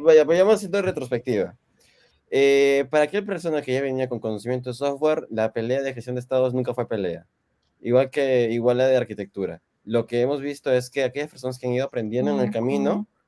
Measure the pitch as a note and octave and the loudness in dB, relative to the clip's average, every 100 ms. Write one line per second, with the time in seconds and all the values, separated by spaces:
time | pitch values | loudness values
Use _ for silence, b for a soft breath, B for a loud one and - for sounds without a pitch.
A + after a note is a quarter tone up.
0 | D#3 D#3 D3+ F3 G3 G3+ G3 G3 F3+ D#3 | 6 8 8 4 4 4 2 -2 -2 -4
1 | B2 A#2+ C3 G#2+ F2 - _ _ b b | -4 -4 -2 -2 -2 -6 _ _ b b
2 | b b - C3+ C#3 C#3 C#3 C#3 C3+ D3+ | b b -2 2 4 6 4 2 2 0
3 | D3+ G3+ G3+ F3 E3+ D3+ C3 C3 C#3 C3 | 0 -2 -4 -6 -4 -4 -2 -2 -2 -2
4 | B2+ A#2 A2 G#2+ A2+ B2+ B2+ A#2 C#3+ C#3 | -4 -4 -6 -6 -4 -6 -6 -4 -4 0
5 | D#3 D#3 - A2 A2 A#2 A2+ C3+ C3+ B2 | 0 0 -4 -2 -2 -2 -2 -2 -4 -8
6 | B2 B2 B2+ C3 B2+ B2+ B2 A#2+ - A2 | -8 -8 -2 0 0 0 -4 -4 -4 -4
7 | F#2 E2 - _ _ _ _ _ A#2 B2 | -4 -6 -12 _ _ _ _ _ 0 2
8 | C3+ D3 C3+ B2+ A#2 A#2 A#2+ B2 C3 B2+ | 2 0 2 2 2 2 2 2 4 2
9 | A2 G#2 G2 G2+ F2+ E2 _ _ G#2 A#2 | 0 -8 -10 -6 -8 -8 _ _ -4 -2
10 | A2+ A#2+ B2+ C#3+ C#3+ C#3 C#3+ B2+ B2+ C#3 | -2 -2 0 -2 -6 -6 0 0 0 -4
11 | B2+ C#3+ D3+ B2+ B2+ B2+ B2+ B2 C#3 B2 | -4 -4 -10 -8 -10 -6 -4 -2 -4 -6
12 | G#2+ B2 C#3 C#3 G#2 A2+ B2 C#3 C#3 G3+ | -4 -2 0 0 -2 -2 -2 0 0 -2
13 | G#3+ _ | -6 _